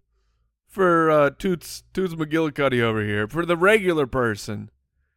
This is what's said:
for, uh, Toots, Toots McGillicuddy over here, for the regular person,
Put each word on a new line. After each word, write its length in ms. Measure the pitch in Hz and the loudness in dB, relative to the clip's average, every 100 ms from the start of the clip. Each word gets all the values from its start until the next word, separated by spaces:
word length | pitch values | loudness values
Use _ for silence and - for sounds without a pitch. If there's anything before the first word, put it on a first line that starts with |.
| _ _ _ _ _ _ _ | _ _ _ _ _ _ _
for, 420 | - 185 165 160 | -2 2 4 4
uh, 200 | 151 143 | 4 2
Toots, 520 | - 196 175 - - - | 0 -4 -4 -6 -18 -10
Toots 200 | - 185 | -6 -6
McGillicuddy 680 | 165 151 156 160 147 139 123 | -4 -4 -2 -2 0 0 2
over 220 | 117 110 | 2 0
here, 240 | 104 104 107 | -2 -2 -2
for 160 | 147 170 | -4 -2
the 120 | 170 | 2
regular 480 | 185 220 185 160 131 | 4 4 2 0 -2
person, 640 | 131 120 104 - 107 104 _ _ _ _ | -2 -2 -4 -8 -12 -12 _ _ _ _